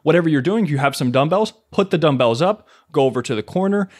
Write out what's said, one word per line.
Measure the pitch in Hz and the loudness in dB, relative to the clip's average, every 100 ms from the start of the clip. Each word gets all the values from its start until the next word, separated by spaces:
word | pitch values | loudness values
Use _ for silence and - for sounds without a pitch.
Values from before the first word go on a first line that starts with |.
whatever | 151 170 165 | 0 2 2
you're | 143 | 0
doing, | 143 226 170 | 0 -2 -2
you | 139 | 0
have | 147 - | -2 -2
some | 127 | -2
dumbbells, | 127 151 190 220 - _ | 0 0 0 -2 -8 _
put | - 196 | -4 -2
the | 170 | 0
dumbbells | 156 131 120 117 | 0 2 2 2
up, | 180 214 _ _ _ | 0 -2 _ _ _
go | 147 | 0
over | 135 123 | 0 0
to | 120 110 | -4 -6
the | |
corner, | - 180 190 202 190 | -4 -4 -2 -2 -4